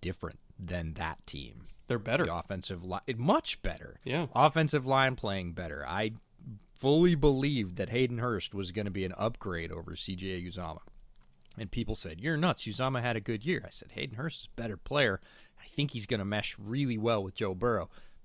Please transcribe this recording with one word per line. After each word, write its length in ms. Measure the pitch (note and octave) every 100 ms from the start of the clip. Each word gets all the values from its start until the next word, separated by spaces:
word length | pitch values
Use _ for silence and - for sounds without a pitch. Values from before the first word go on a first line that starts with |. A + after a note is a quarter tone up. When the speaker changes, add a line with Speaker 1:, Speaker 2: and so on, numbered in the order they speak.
Speaker 1:
different 380 | F2 - E2 - - -
than 360 | F2 F2 D#2+
that 320 | D#2 D#2+ - -
team. 400 | C#2+ B1 A#1+ - - -
Speaker 2:
They're 120 | A#2
better. 260 | G#2+ C#3 E3
Speaker 1:
The 100 | F2
offensive 480 | - F#2+ - F2+
li-, 300 | F#2 F#2 - A#2
much 460 | C#3 D4 - -
better. 380 | F#2 - - - -
Speaker 2:
Yeah. 220 | C#3+ D#3
Speaker 1:
Offensive 520 | A#2 D3+ E3 D#3 D3 C3
line 300 | C3+ C3 B2+
playing 380 | G#2+ G2 F2
better. 320 | E2 E2+ C#2+ C2+
I 260 | F#2 A2 A2+ - - - G#2 - -
fully 400 | C3+ D#3 F3+ D#3+
believed 640 | D3 C3 C#3+ C#3 F#2+ F#2
that 120 | F#2
Hayden 280 | A#2+ B2+ A#2+
Hurst 360 | B2 G2+ -
was 180 | G2 F#2
gonna 200 | F#2+ G#2
be 140 | F#2+ F#2
an 80 | -
upgrade 540 | A2 A2+ G2+ E2+ E2
over 240 | E2+ E2 F2
C 200 | - F2+
J 260 | F#2+ F2+
Uzomah. 380 | F2 F2+ E2+ D#2+ - - - - - - - -
And 140 | G#2
people 240 | B2 A2+ A#2
said, 240 | E2+ D#2
"You're 160 | C#3 D3+
nuts. 280 | F3 -
Uzomah 380 | A2+ G2+ C3 B2+
had 140 | A#2+ A2+
a 60 |
good 240 | G2+ A2 C3+
year." 180 | E3+ -
I 40 |
said, 220 | - -
"Hayden 260 | - C3+ A2+
Hurst 220 | D#3+ -
is 80 | -
a 140 | -
better 140 | A#2 G2
player. 460 | - D3 B2 F#2+ - - - -
I 60 | -
think 240 | - C#3+
he's 140 | A#2 G2+
gonna 180 | A2+ G2
mesh 320 | G#2 - -
really 400 | G#2 C3 C#3 A2
well 260 | A2+ A2
with 120 | F#2+ -
Joe 180 | G#2
Burrow." 360 | F#2 A#2+ G#2+ - - - -